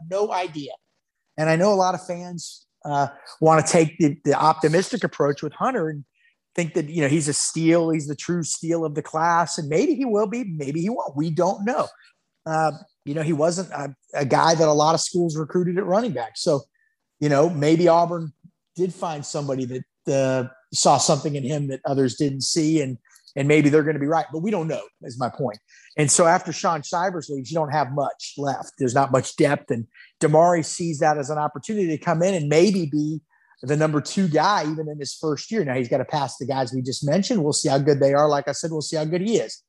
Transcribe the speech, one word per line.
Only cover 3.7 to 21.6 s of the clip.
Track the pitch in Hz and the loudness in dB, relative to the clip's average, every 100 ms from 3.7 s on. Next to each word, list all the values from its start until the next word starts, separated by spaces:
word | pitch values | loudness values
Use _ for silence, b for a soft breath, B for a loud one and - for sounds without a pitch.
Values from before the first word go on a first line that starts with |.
| 175 160 - | 4 2 2
the, | 151 143 | 0 2
the | 147 | 0
optimistic | 139 151 160 156 160 196 233 | 2 4 4 2 2 0 -2
approach | - - 143 143 | -4 -2 -2 -2
with | 151 | -6
Hunter | - 226 254 160 | -4 -2 -2 -4
and | 147 131 _ _ _ _ | -6 -12 _ _ _ _
think | - 170 | -6 -2
that, | 170 151 | -2 -2
you | 170 | 0
know, | 143 | 2
he's | 160 143 | 2 0
a | |
steal. | 139 - 160 165 170 165 | -2 -2 0 4 4 4
He's | 160 143 | -2 -4
the | 143 | -8
true | - 175 | -4 -4
steal | 156 - 165 170 160 | -4 -6 -4 -2 -2
of | |
the | 151 | -6
class. | - 160 170 170 165 - | -6 0 2 2 0 -4
And | 143 | -2
maybe | 160 302 | 0 2
he | 254 269 | 0 0
will | 208 220 | 0 0
be, | 233 | -4
maybe | 208 156 139 156 | -8 -8 -4 -2
he | 185 | -2
won't. | 240 - | -4 -6
We | 139 165 | -4 -2
don't | 156 175 196 202 | 0 0 0 -2
know. | 254 139 - b b _ _ 160 | -2 -4 -8 b b _ _ -4
Uh, | 160 156 147 - _ | 0 0 -2 -14 _
you | 147 | -8
know, | 151 | -4
he | 156 | -2
wasn't | 147 160 175 175 | 0 0 0 -6
a, | 147 143 131 _ | -8 -10 -12 _
a | 147 | -4
guy | 135 147 156 | 0 4 4
that | 165 160 | 6 4
a | |
lot | 147 151 | 6 4
of | 165 | 4
schools | - 180 170 151 | 0 0 0 -2
recruited | 151 180 175 180 | -2 -2 0 0
at | |
running | 190 190 240 | 0 0 0
back. | 127 110 - | -4 -8 -6
So, | 180 143 - _ _ _ _ - | -2 -2 -2 _ _ _ _ -4
you | 147 | 0
know, | 139 165 | 4 4
maybe | 160 147 165 175 | 2 2 4 6
Auburn | 165 170 170 160 - - _ _ | 4 2 -2 -10 -14 -20 _ _
did | - 180 | -6 -6
find | 165 180 151 | -4 -8 -8
somebody | 131 156 143 131 123 | -8 -6 -4 -4 -4
that, | 127 - _ - | -8 -12 _ -2
uh, | 139 131 131 127 - _ | 0 2 0 -4 -10 _
saw | - 175 135 | 0 4 4
something | - 147 156 | 4 2 0
in | 143 | -4
him | 135 151 | -4 -4